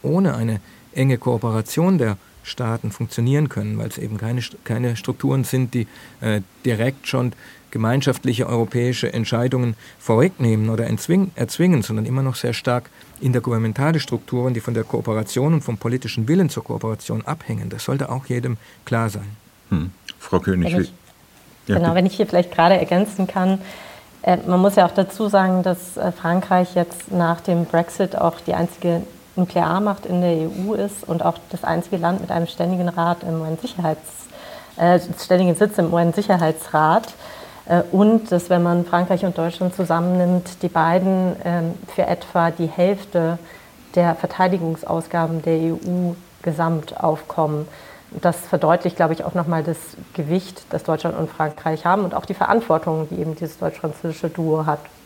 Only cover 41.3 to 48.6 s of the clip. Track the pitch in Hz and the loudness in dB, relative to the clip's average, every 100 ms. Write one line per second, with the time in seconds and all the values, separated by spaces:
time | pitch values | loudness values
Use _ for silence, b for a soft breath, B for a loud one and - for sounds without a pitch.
41.3 | - 175 175 165 - - - - 175 - | -2 -2 -2 -2 -6 -8 -2 -2 -2 -2
42.3 | 175 165 170 165 180 180 196 - 175 165 | 0 0 0 -2 2 2 2 -2 -2 0
43.3 | 170 B B B B - 175 170 165 185 | -2 B B B B -4 2 2 2 -2
44.3 | - 185 185 165 160 - 165 - 170 165 | 0 2 2 -2 -4 -2 -4 -2 -2 0
45.3 | 165 165 160 165 165 180 180 175 170 - | 0 0 2 2 -2 -2 0 0 -4 -12
46.3 | - 175 151 165 160 - - 160 156 - | -8 -4 0 0 0 -4 -2 -2 -2 -4
47.3 | - 151 151 151 B B B B - 175 | -2 0 -2 -6 B B B B -2 0
48.3 | 170 - 175 | -2 -2 0